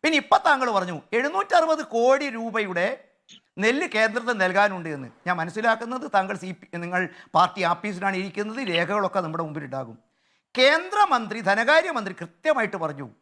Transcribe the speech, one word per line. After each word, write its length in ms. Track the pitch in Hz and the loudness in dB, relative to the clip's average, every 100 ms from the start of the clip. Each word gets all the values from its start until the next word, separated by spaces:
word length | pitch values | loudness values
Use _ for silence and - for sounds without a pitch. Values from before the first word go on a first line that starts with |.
പിന്നെ 140 | 320 302 | 2 0
ഇപ്പം 180 | - - 339 | 2 2 4
താങ്കൾ 220 | 277 254 202 | 2 2 0
പറഞ്ഞു 200 | 180 160 _ 226 | -2 -8 _ -2
എഴുന്നൂറ്ററുപത് 680 | 277 370 403 359 320 311 285 | 0 -2 2 4 4 0 -2
കോടി 320 | 226 240 269 285 226 | 2 4 4 0 -6
രൂപയുടെ 500 | 233 220 208 175 196 269 _ _ _ - _ - | -4 -2 -2 0 -2 -2 _ _ _ -20 _ -2
നെല്ല് 240 | 214 269 359 214 | 0 0 -2 0
കേന്ദ്രത്തിന് 400 | 220 226 240 220 | 0 0 -4 0
നൽകാനുണ്ട് 460 | 185 185 208 185 165 147 | 2 4 2 0 -8 -8
എന്ന്. 120 | 123 _ 175 | -10 _ -4
ഞാൻ 80 | 180 | -4
മനസ്സിലാക്കുന്നത് 680 | 165 180 226 220 233 254 285 202 | -4 0 0 0 -2 -8 0 0
താങ്കൾ 180 | 190 202 | 0 -6
സി 80 | 190 180 | -8 -14
പി, 80 | - 170 | -12 -10
നിങ്ങൾ 180 | 170 180 175 - - 160 | -4 -2 -2 -8 -2 2
പാർട്ടി 240 | 180 - 170 | 2 2 -2
ആഫീസിലാണ് 440 | 220 208 180 196 185 | 0 -4 -4 -2 -2
ഇരിക്കുന്നത്, 380 | 190 196 214 226 240 | -6 -6 -6 -6 -2
രേഖകളൊക്കെ 480 | 170 175 208 190 196 170 | -2 0 0 0 -2 -4
നമ്മുടെ 180 | 160 160 | -6 -6
മുമ്പിലുണ്ടാകും. 500 | 151 139 135 120 110 _ _ _ _ _ - | -8 -8 -8 -10 -14 _ _ _ _ _ 4
കേന്ദ്രമന്ത്രി, 800 | 262 320 370 415 392 262 220 214 190 | 4 4 0 2 2 2 -2 -4 0
ധനകാര്യമന്ത്രി 680 | 202 233 311 370 277 202 185 | 2 4 4 4 -4 -6 -10
കൃത്യമായിട്ട് 580 | 170 _ 311 285 214 190 | -14 _ 0 0 0 -2
പറഞ്ഞു 220 | 160 143 127 _ | -6 -6 -12 _